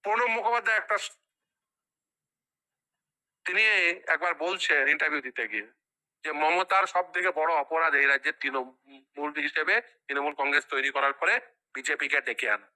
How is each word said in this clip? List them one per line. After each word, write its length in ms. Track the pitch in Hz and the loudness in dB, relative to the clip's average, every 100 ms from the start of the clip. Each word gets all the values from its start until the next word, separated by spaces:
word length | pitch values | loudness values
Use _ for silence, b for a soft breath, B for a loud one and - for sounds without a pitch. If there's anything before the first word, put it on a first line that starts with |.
প্রণব 260 | 403 440 480 | 0 0 2
মুখোপাধ্যায় 500 | 226 453 240 - 214 | 0 0 0 0 -2
একটা 200 | - 208 | 0 -4
স-, 140 | - - _ _ _ _ _ _ _ _ _ _ _ _ _ _ _ _ _ _ _ _ _ _ - | -4 -12 _ _ _ _ _ _ _ _ _ _ _ _ _ _ _ _ _ _ _ _ _ _ -4
তিনি 160 | 180 220 208 175 180 - | 2 4 4 2 -2 -2
একবার 260 | 160 170 | 0 0
বলছেন 540 | 160 165 185 - 147 139 | -2 -4 -4 0 2 2
ইন্টারভিউ 340 | 151 151 147 | 2 0 -2
দিতে 260 | 131 127 113 | -6 -8 -6
গিয়ে 200 | 107 107 _ _ _ _ _ | -6 -10 _ _ _ _ _
যে 80 | 156 | -8
মমতার 560 | 147 156 175 185 190 190 | 0 2 2 2 2 2
সব 240 | 180 180 | 0 -2
থেকে 180 | 180 180 | -2 -2
বড় 220 | 156 156 | 0 0
অপরাধ 420 | 165 139 160 160 147 | 0 0 0 2 4
এই 100 | 139 | 4
রাজ্যের 280 | 135 151 - | 2 -2 -4
তৃণমূল 920 | 139 135 127 _ 139 135 _ - 147 151 | -4 -4 -6 _ _ -20 _ -8 -6 -4
হিসেবে 400 | 147 160 151 214 | -4 -2 0 0
তৃণমূল 520 | - _ - 139 147 | -2 _ -6 -2 -2
কংগ্রেস 320 | 151 139 143 - | -2 0 0 0
তৈরি 240 | 143 135 | -2 -2
করার 240 | - 139 | 0 0
পরে 260 | 139 170 233 - _ _ | 0 0 0 -2 _ _
বিজেপিকে 480 | - - 151 143 147 | -10 -6 -4 0 -2
ডেকে 300 | 131 113 120 | -2 -6 -4
আনা। 160 | 104 - | -4 -6